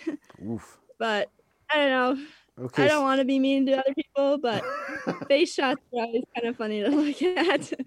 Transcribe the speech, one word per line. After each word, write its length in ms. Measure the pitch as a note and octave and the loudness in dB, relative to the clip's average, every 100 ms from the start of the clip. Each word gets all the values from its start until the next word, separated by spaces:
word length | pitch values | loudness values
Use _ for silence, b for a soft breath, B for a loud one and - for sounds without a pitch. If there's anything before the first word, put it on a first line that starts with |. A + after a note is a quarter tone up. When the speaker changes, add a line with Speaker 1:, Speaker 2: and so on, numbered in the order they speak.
| E4 D4 | -8 -8
Speaker 1:
<laughs> 260 | _ - - | _ -14 -8
Speaker 2:
Oof. 300 | G#3+ - - _ - | -8 -10 -20 _ -6
Speaker 1:
But 300 | A3+ G#3 - _ _ _ - | -2 -2 -4 _ _ _ -2
I 40 | D4+ | 2
don't 120 | C#4+ C4 B3+ C4+ | 2 2 2 -2
know. 80 | D4 B B - B2+ | -6 B B -12 -4
Speaker 2:
Okay, 180 | - | 2
Speaker 1:
I 20 | C#4+ | 4
Speaker 2:
s- 60 | |
Speaker 1:
don't 120 | D4+ | 4
wanna 220 | C4+ C4+ C4 | 2 2 2
be 120 | C4+ | 2
mean 260 | C4+ C4+ C4+ | 2 2 2
to 80 | C4+ | 2
other 140 | C4+ C#4 | 0 -2
people, 420 | - C#4 C#4 C#4+ | -4 0 0 2
but 260 | A#3+ G#3 B4+ C#5+ C#5 - | 0 -2 -4 -8 -8 -8
Speaker 3:
<laughs> 320 | - E3+ - | -6 -4 2
Speaker 1:
face 260 | C#4 E4+ | 2 2
shots 280 | - C4+ C#4 _ | 0 -2 -2 _
are 100 | A#3+ A#3 | -6 -2
always 180 | A#3 - B3+ | -2 -4 -4
kinda 180 | A#3 | -4
funny 280 | B3 G#3+ G#3+ | -4 -4 -2
to 60 | G#3 | 2
look 320 | D4 D4 - | 2 2 0
at. 520 | F4 F#4 F4+ C#4+ - - | 0 0 2 0 -2 -8